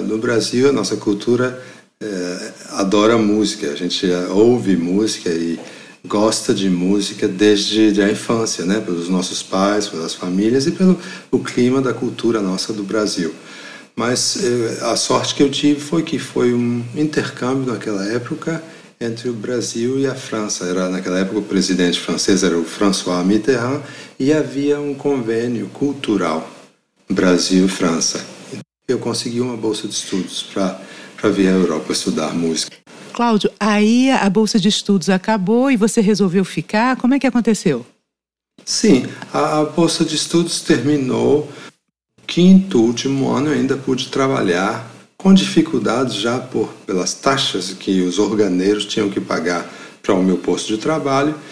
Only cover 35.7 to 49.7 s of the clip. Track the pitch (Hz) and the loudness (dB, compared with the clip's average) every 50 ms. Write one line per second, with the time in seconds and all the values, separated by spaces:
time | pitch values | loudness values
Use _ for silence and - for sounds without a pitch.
35.7 | 269 202 208 208 - 233 202 202 214 170 202 185 160 196 185 - - 170 151 - | 2 2 2 2 2 2 4 4 4 2 2 2 2 0 0 0 -2 -6 -6 -2
36.7 | - 214 233 254 262 - - 240 277 269 - 262 - 247 208 233 214 - - 180 | 0 0 2 2 2 2 2 2 2 2 2 2 2 2 2 2 2 2 2 0
37.7 | 139 117 120 - _ _ _ _ _ _ _ _ _ _ _ _ _ - - - | 0 0 -4 -10 _ _ _ _ _ _ _ _ _ _ _ _ _ -14 -8 -6
38.7 | - - - 214 151 123 - - - - - - - 143 147 156 156 151 151 147 | -2 2 4 6 6 4 4 0 -8 -12 -12 -6 -2 -2 0 0 0 0 0 0
39.7 | - 180 170 156 - - 170 - 156 139 - - - 170 175 175 - - - - | 2 2 2 2 2 0 -2 -2 -2 -4 -2 0 0 0 0 0 -2 -2 0 2
40.7 | 160 127 120 143 151 143 131 127 117 113 117 123 139 151 143 - - - - - | 2 2 2 2 0 0 0 0 0 2 2 4 4 2 0 -2 -10 -18 -20 -20
41.7 | - _ _ _ _ _ _ _ _ _ - - - 170 175 185 190 185 190 - | -20 _ _ _ _ _ _ _ _ _ -14 -4 2 6 8 10 10 8 8 4
42.7 | - 123 110 117 120 117 - 135 139 135 131 123 120 120 143 151 143 123 123 131 | 2 2 4 2 2 0 -2 -2 0 0 0 0 0 0 0 0 0 2 2 0
43.7 | 135 135 - 135 131 123 - - - 135 135 135 135 127 107 95 85 90 95 104 | 0 -2 -2 -2 -2 -2 -2 -4 -2 0 0 2 2 0 2 0 2 0 0 -2
44.7 | 113 - - - - - - _ _ - - 190 196 190 - - - 170 156 - | -2 -4 -8 -12 -18 -20 -20 _ _ 0 6 6 6 6 6 4 2 2 2 2
45.7 | - 123 104 104 110 123 135 120 104 98 107 117 120 127 - - - 120 104 - | 0 -2 0 0 0 0 0 -2 -2 -2 -2 -2 -2 -4 -4 -4 -4 -4 -4 -4
46.7 | - - - - 98 90 90 92 - - - 139 139 135 - - - 98 90 95 | -6 -10 -8 -4 -4 -2 -2 -4 -6 -2 -2 0 0 0 0 -2 -4 -4 -6 -8
47.7 | 95 - - 104 95 92 92 90 85 95 104 98 110 104 104 95 87 90 92 101 | -10 -6 -2 0 0 2 2 0 0 0 0 2 2 2 2 2 2 2 2 2
48.7 | 104 104 101 - - 113 104 101 98 104 92 - 90 82 80 90 87 85 82 - | 2 0 -2 -2 -2 -2 -2 -2 -2 -4 -4 -4 -4 -4 -2 -2 -2 -4 -6 -8